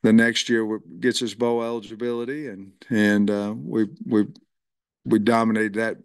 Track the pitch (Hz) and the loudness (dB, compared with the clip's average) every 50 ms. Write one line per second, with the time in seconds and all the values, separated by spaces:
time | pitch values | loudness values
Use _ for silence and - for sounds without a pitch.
0 | - 110 110 113 113 117 110 - - - 117 113 110 107 110 107 - - - 85 | 6 6 6 6 6 4 0 -2 -2 0 0 0 0 -2 -4 -8 -8 -14 -14 -2
1 | - 127 110 - 127 110 101 110 120 120 120 117 117 117 117 117 101 101 110 104 | -2 0 0 0 -4 -6 -4 -4 -2 -2 -2 -2 -4 -4 -6 -8 -10 -12 -12 -8
2 | 120 120 120 120 120 123 139 151 151 131 98 95 98 95 _ _ - - 120 110 | -6 -6 -4 -6 -6 -8 -8 -10 -10 -12 -14 -14 -18 -20 _ _ -8 -2 0 2
3 | 104 104 104 104 104 101 104 101 101 104 110 123 139 170 160 113 110 101 - - | 4 4 4 4 4 2 2 -2 -2 -4 -6 -8 -10 -4 -2 -2 -2 -2 -4 -14
4 | - - 127 107 101 - - - _ _ _ _ _ _ _ _ _ _ _ _ | -6 0 2 2 0 0 -4 -20 _ _ _ _ _ _ _ _ _ _ _ _
5 | _ 127 110 107 104 120 117 113 113 113 110 110 110 107 98 107 113 113 - - | _ 0 0 2 4 4 2 4 2 2 2 0 -2 -2 -2 -2 -4 -4 -4 -8